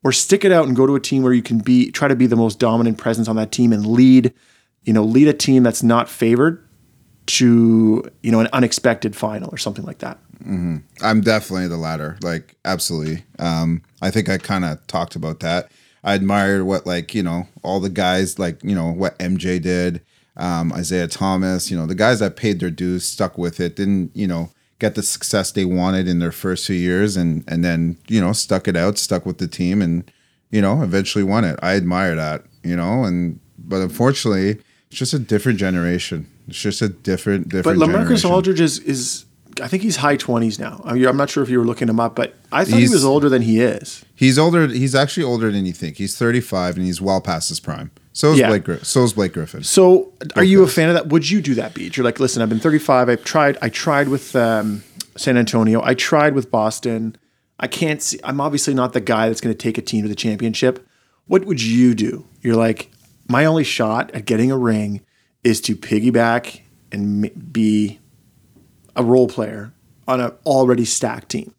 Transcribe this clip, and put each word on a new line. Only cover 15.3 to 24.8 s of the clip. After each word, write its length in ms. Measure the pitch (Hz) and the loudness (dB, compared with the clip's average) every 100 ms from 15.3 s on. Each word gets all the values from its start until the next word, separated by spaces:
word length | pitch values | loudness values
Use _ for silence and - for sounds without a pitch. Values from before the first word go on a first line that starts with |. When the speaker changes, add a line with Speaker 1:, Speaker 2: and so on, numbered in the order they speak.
| 80 | -8
Speaker 2:
that. 320 | 82 87 - _ _ _ | -4 -4 -6 _ _ _
I 100 | 101 | -4
admired 480 | 101 98 101 98 98 | -2 0 0 0 0
what, 220 | 92 95 90 | -2 -4 -4
like, 280 | 87 80 | -6 -6
you 80 | 113 | -6
know, 260 | 87 85 87 _ | -4 -6 -8 _
all 180 | 85 95 | -6 -4
the 80 | 95 | -4
guys, 500 | 90 90 92 92 - | -2 0 0 -2 -4
like, 240 | 87 80 | -6 -6
you 120 | 90 | -4
know, 180 | 95 82 | -4 -4
what 240 | 85 95 - | -4 -6 -4
M 200 | 90 92 | -4 -4
J 200 | 92 90 | -2 -4
did, 440 | 87 90 90 85 _ _ _ - | -2 -2 -2 -4 _ _ _ -8
um, 360 | 87 85 82 | -6 -2 -4
Isaiah 360 | - 85 90 85 | -4 -4 -4 -4
Thomas, 640 | - 98 92 95 92 - | -4 -2 0 -2 -4 -4
you 60 | 90 | -6
know, 100 | 80 | -6
the 80 | |
guys 260 | 92 110 117 | 0 2 2
that 160 | 101 - | -2 -2
paid 240 | 110 92 | -4 -2
their 100 | 87 | -4
dues, 340 | 78 90 90 | -4 -4 -4
stuck 340 | - - 95 - | -6 -6 -6 -4
with 200 | 87 85 | -6 -4
it, 160 | 87 90 | -6 -4
didn't, 340 | 98 98 85 | -2 -2 -4
you 120 | - 98 | -4 -4
know, 220 | 85 82 _ _ | -4 -8 _ _
get 160 | _ | _